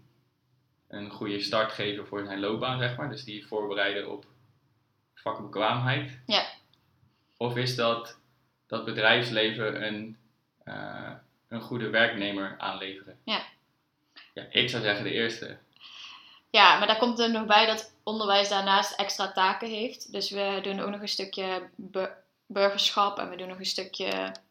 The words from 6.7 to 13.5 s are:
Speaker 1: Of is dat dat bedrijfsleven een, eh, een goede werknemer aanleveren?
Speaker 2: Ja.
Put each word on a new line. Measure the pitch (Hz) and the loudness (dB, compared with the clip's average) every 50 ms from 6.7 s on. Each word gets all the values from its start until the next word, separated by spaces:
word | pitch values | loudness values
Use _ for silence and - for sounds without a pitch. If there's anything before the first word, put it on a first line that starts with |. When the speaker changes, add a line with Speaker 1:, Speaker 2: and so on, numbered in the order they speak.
| _ _ _ _ _ _ _ _ _ _ _ _ _ | _ _ _ _ _ _ _ _ _ _ _ _ _
Speaker 1:
Of | _ 117 123 123 | _ -2 -2 0
is | 120 127 127 127 | 0 0 0 0
dat | 123 117 117 117 117 - - - - _ _ _ _ _ _ _ _ _ | 2 2 2 2 0 -4 -10 -16 -20 _ _ _ _ _ _ _ _ _
dat | _ 107 113 110 | _ -6 -4 -4
bedrijfsleven | 117 113 113 107 110 117 123 123 123 113 110 110 110 101 117 113 107 98 - 107 | -4 -2 4 6 6 6 6 4 2 2 2 2 2 2 0 -2 -2 -2 -2 -4
een, | 107 107 104 107 113 110 - _ _ _ _ _ _ _ _ _ | -4 -4 -6 -8 -10 -14 -18 _ _ _ _ _ _ _ _ _
eh, | - 52 52 50 50 - - - 52 - - - _ _ _ _ _ | -12 -10 -10 -10 -10 -10 -10 -10 -12 -14 -14 -18 _ _ _ _ _
een | 117 117 | -12 -12
goede | 110 - 127 120 113 104 | -8 -6 -6 -4 -4 0
werknemer | 107 110 117 117 117 101 98 101 101 98 98 95 - - | 4 4 4 4 4 0 -2 -2 -2 -4 -6 -6 -6 -6
aanleveren? | - 98 95 95 95 95 95 95 - 92 - - _ | -6 -6 -6 -6 -8 -10 -12 -14 -16 -20 -20 -18 _
Speaker 2:
Ja. | - 214 185 - - | -4 -4 -4 -4 -8